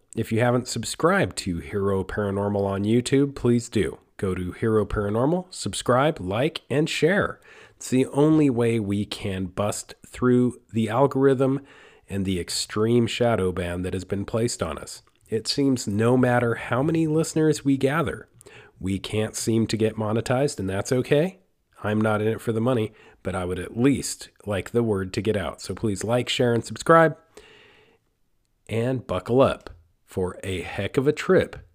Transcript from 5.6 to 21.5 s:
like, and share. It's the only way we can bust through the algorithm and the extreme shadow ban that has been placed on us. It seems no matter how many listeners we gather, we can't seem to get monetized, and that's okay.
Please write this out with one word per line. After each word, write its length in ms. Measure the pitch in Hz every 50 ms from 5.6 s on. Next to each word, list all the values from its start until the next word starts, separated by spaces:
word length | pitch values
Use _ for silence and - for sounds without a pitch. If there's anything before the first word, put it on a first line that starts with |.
| - 107 95 - - - 120 127 139 156 156 -
like, 420 | 92 90 98 110 131 160 - - - -
and 180 | 120 143 156
share. 520 | 156 - - - 156 190 208 113 - - - _ - - - - - _
It's 120 | - - -
the 160 | 123 127 131
only 440 | - - 139 147 156 156 156 151 139
way 280 | 120 117 120 117 117 117
we 240 | 104 98 101 101 104
can 420 | - - - - 104 95 95 95
bust 500 | 90 - - 101 107 - - - - - - -
through 560 | - - - 123 123 123 123 123 123 - - - _
the 180 | - 113 113 104
algorithm 720 | 110 127 139 135 - 135 135 139 135 123 135 131 135 139 139 - - - - - - _ _
and 180 | - - 101 95
the 140 | 95 95 87
extreme 680 | 82 - - - - - - 107 107 113 120 120 117
shadow 440 | 113 - - 120 117 117 110 95 92
ban 300 | 90 92 90 87 87 90
that 120 | 90 92 92
has 100 | 95 90
been 220 | - 101 98 101
placed 360 | - - 113 117 117 - -
on 160 | - 82 73
us. 240 | - - - - - - _ _ _ _ _
It 180 | - 110 107
seems 400 | - - - 139 139 131 120 -
no 300 | 110 101 104 113 120 127
matter 380 | 127 127 123 123 120 120 117 113
how 280 | - - - 120 120 139
many 240 | 165 165 165 160
listeners 580 | 156 151 160 160 - - 160 156 156 147 - -
we 120 | 139 139
gather, 500 | 131 131 131 143 165 160 - - - - _ _ - - - - - - - _ -
we 200 | 90 92 98 95
can't 360 | - - - 104 107 110 -
seem 300 | - - 120 110 113 110
to 100 | 107 -
get 180 | 104 110 110 107
monetized, 640 | 110 110 104 107 113 110 - 127 127 143 143 - -
and 100 | 98 95
that's 220 | 95 98 104 -
okay. 480 | 135 127 131 - 147 143 160 190 190 - _ _